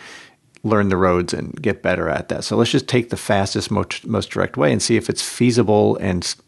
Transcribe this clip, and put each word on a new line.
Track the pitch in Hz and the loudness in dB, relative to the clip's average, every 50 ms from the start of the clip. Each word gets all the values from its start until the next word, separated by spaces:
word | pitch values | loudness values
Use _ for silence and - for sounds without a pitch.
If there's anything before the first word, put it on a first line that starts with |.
| - - - - - - _ _ _ _ _ - - | -20 -20 -20 -20 -20 -20 _ _ _ _ _ -6 -2
learn | 107 110 104 101 98 | 2 2 2 4 2
the | 95 | 2
roads | 90 95 92 90 87 87 - - | 4 4 4 4 2 0 0 -4
and | - - - - - | -6 -6 -8 -8 -4
get | - 110 95 - | -2 -2 -2 0
better | - 90 90 90 82 82 | 0 -2 0 0 0 -2
at | 71 - - - | -2 -2 -4 -4
that. | - - - | -6 -6 -4
So | - 107 | -2 0
let's | 107 117 - | 0 2 2
just | - 135 - | 2 -2 0
take | - - 123 113 - | 0 0 0 0 -2
the | 110 | -8
fastest, | - - - 104 98 101 - - 107 - - | -8 -2 0 0 0 0 0 -2 -4 -4 -2
most, | 110 98 95 - - - - | -2 -2 -2 -4 -6 -10 -6
most | - 113 104 - - | -4 -4 -4 -4 -4
direct | - 101 92 90 - | -2 -2 -2 -2 0
way | 131 147 147 123 | 0 2 2 2
and | 101 | 0
see | - - 117 | 0 2 0
if | 107 - - | 0 0 -2
it's | - - | -4 -4
feasible | - - - - 120 123 113 123 104 98 107 104 104 107 113 | -4 -6 -2 2 2 4 4 4 2 4 4 4 4 2 0
and | - - 95 90 87 - | 0 -2 -2 -2 -2 -4
s-, | - - _ _ | -6 -10 _ _